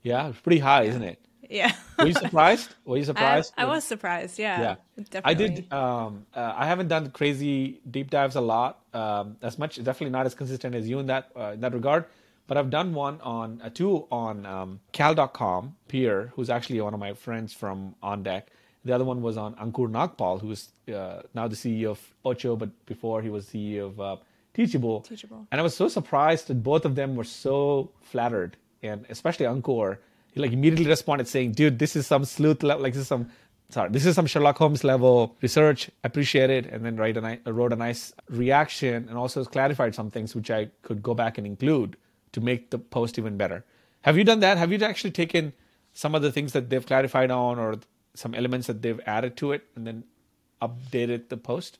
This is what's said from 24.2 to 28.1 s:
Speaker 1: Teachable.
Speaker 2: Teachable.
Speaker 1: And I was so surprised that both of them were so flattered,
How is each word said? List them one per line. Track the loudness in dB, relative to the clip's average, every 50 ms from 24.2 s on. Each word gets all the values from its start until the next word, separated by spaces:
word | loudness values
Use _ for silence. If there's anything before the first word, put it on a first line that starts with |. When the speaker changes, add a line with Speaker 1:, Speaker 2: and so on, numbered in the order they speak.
| _ _ _ _ _ _ _
Speaker 1:
Teachable. | 0 0 2 2 0 0 0 -2 -4
Speaker 2:
Teachable. | -6 -12 -20 -20 -18 -20 -20 -20 -10 _
Speaker 1:
And | -2 0
I | 0
was | -2 0
so | 0 0
surprised | 0 0 -4 -4 0 2 4 4 4 4 2 -2
that | -4 -4 -2
both | 0 2 2 2 2
of | 0 -2
them | -2 -2 -4 -4
were | -6 -6
so | -8 -12 -6 -2 0 0 2 2 2 2 0 -2 -4 _ _
flattered, | _ -8